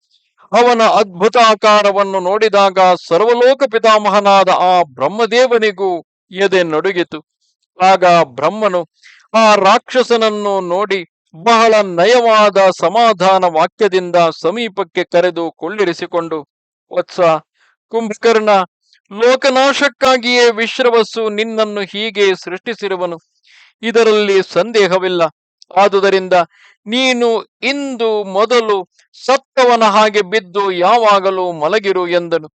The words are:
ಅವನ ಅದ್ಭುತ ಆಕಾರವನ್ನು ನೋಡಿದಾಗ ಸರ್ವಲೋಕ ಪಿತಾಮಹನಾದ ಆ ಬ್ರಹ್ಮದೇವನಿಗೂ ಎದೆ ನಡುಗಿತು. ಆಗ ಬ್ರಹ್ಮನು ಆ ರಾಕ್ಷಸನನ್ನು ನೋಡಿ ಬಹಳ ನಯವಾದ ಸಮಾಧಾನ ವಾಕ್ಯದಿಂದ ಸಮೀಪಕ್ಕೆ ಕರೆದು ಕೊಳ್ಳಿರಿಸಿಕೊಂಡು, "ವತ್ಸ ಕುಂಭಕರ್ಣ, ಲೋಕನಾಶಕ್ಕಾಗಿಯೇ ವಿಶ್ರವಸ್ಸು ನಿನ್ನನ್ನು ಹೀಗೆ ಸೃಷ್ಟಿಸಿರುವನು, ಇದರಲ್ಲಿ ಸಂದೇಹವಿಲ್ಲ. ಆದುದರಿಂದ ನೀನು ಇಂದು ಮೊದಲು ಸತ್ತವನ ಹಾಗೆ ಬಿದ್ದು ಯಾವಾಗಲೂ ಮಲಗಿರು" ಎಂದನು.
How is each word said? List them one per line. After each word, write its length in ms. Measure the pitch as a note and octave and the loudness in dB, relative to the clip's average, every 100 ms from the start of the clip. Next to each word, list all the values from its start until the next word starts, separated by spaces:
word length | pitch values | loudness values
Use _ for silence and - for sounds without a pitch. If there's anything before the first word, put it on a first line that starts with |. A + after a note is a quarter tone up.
| _ _ _ _ _ | _ _ _ _ _
ಅವನ 300 | G#3+ B3 A#3 | 0 2 2
ಅದ್ಭುತ 540 | G#3+ F#3 G#3 F3 G#3+ A#3+ | 2 0 -2 -2 -2 2
ಆಕಾರವನ್ನು 840 | A3+ G#3 G#3+ G#3 G3+ G3 G3 F#3+ | 2 2 2 2 2 0 -2 -4
ನೋಡಿದಾಗ 600 | F3+ G#3+ A3 G3+ G3 F#3 F#3 F3 - | -2 -2 0 2 2 2 2 2 0
ಸರ್ವಲೋಕ 560 | E3+ A3+ A#3+ B3+ C4+ C4 | 0 2 2 2 2 -2
ಪಿತಾಮಹನಾದ 800 | A3 A3 G#3+ G#3 G3+ G3+ G3 F#3 | 0 2 2 2 0 4 4 2
ಆ 340 | D#3+ F3+ F3+ | 2 2 2
ಬ್ರಹ್ಮದೇವನಿಗೂ 1200 | D3+ B2 C#3+ G#3+ A3 A#3+ B3+ A#3 G#3+ F#3 G3 E3+ - _ _ | 0 -4 -4 -2 0 2 2 2 0 -2 -4 -6 -10 _ _
ಎದೆ 320 | F#3 G3 F#3 | -4 0 0
ನಡುಗಿತು. 640 | E3+ D#3 F#3+ F3 E3 D#3 - _ _ _ _ - | 0 -2 -2 -4 -6 -10 -18 _ _ _ _ -2
ಆಗ 240 | F#3 F#3 F3+ E3+ | 2 4 2 2
ಬ್ರಹ್ಮನು 640 | D3 A#2+ D#3 G#3+ G#3 F3+ D#3 _ - _ _ | 0 -4 -6 -2 -4 -4 -6 _ -20 _ _
ಆ 220 | A3 G#3+ G#3 | 0 2 4
ರಾಕ್ಷಸನನ್ನು 1080 | F#3+ A#3+ - B3+ A#3 A#3 A3 G#3 G#3 G3 | 4 2 0 -2 0 0 0 -2 -4 -4
ನೋಡಿ 440 | F3 F#3 G3+ G3 D#3+ _ _ D#3+ | -2 -4 -2 -6 -8 _ _ -6
ಬಹಳ 380 | G#3+ A3+ A3+ G#3+ | 0 2 4 2
ನಯವಾದ 760 | G3 E3+ G3+ B3 A#3 G#3+ G#3 F#3+ F#3+ - | 0 0 2 2 4 4 2 4 2 2
ಸಮಾಧಾನ 640 | E3+ A3 A#3 F3+ F#3+ F#3+ F3+ | -2 2 2 2 2 2 2
ವಾಕ್ಯದಿಂದ 680 | D#3+ F3+ - G#3 F#3 F3+ F3 E3 - | 0 -2 0 0 0 0 0 0 -2
ಸಮೀಪಕ್ಕೆ 640 | D#3+ A3+ A3+ G3 E3+ F3+ | -6 -4 -6 -8 -6 -6
ಕರೆದು 480 | E3+ F3 F3+ E3 E3 | -2 0 0 -2 -8
ಕೊಳ್ಳಿರಿಸಿಕೊಂಡು, 920 | - E3 G#3+ F3+ D#3+ F3 E3+ E3 D#3+ C#3+ _ _ _ _ | -8 -8 -4 -4 -4 -6 -6 -6 -8 -10 _ _ _ _
"ವತ್ಸ 280 | F3+ - F#3 E3 D#3 - _ _ _ _ | -8 -6 0 0 0 -4 _ _ _ _
ಕುಂಭಕರ್ಣ, 640 | A3+ A3 - A#3 A3 G#3+ G3 F3 _ _ _ _ | -8 -6 -2 0 0 2 0 0 _ _ _ _
ಲೋಕನಾಶಕ್ಕಾಗಿಯೇ 1400 | G3+ A#3+ C4 C#4 B3+ C#4 - C#4+ - C4+ B3+ A#3+ B3 A#3+ | -2 0 2 0 2 0 0 -4 -2 0 0 0 2 2
ವಿಶ್ರವಸ್ಸು 800 | G#3+ A3+ - B3 A#3 G#3 A3+ A3 | 0 -4 -2 0 0 0 -4 -6
ನಿನ್ನನ್ನು 520 | G#3 A3+ A3 G#3+ G#3 | -4 -4 -4 -4 -6
ಹೀಗೆ 540 | F#3 G3+ A3 G3+ G3 F3+ | -8 -8 -6 -2 -2 -2
ಸೃಷ್ಟಿಸಿರುವನು, 800 | F3+ F3+ B3 G#3+ G3+ F3+ F3+ E3 _ _ _ _ _ _ | -8 -12 -10 -10 -8 -6 -6 -10 _ _ _ _ _ _
ಇದರಲ್ಲಿ 600 | A3+ A3+ A3 G#3+ G#3 F#3+ | -2 2 2 2 2 0
ಸಂದೇಹವಿಲ್ಲ. 800 | F3 E3+ A3 A3 F#3 F#3 F#3 F3 D#3+ - _ _ - F3+ | 0 -2 -2 0 0 0 -2 -2 -2 -6 _ _ -6 0
ಆದುದರಿಂದ 560 | G3+ G3 G3 F#3+ F#3 F3+ D#3+ _ _ _ G#3 | 2 2 0 0 0 0 0 _ _ _ -8
ನೀನು 560 | B3 B3+ A#3+ A#3 A3 - _ | -2 -2 0 -2 -2 -6 _
ಇಂದು 640 | A#3+ C#4+ C#4 A#3 A3+ G#3+ | -6 -6 -8 -6 -4 -4
ಮೊದಲು 640 | G3 F#3+ A3 B3 G#3+ G3 F3 _ _ - - | -4 -4 0 0 0 -4 -6 _ _ -8 -2
ಸತ್ತವನ 580 | C#4 - C4+ B3 A#3 | -2 -2 0 2 2
ಹಾಗೆ 380 | A3 G#3 G#3+ G#3 | 2 2 2 0
ಬಿದ್ದು 500 | F3+ A3 F3+ G3 G3 | -2 -4 -4 -4 -4
ಯಾವಾಗಲೂ 800 | F3 F#3 A#3+ G#3+ G3+ F#3+ F#3 F3+ | 0 0 2 2 2 0 -2 -4
ಮಲಗಿರು" 560 | E3 D#3 G#3+ G3 F#3 F3 | -4 -4 -2 -2 -4 -2
ಎಂದನು. 420 | F3 E3+ E3 D3+ | -4 -2 -6 -6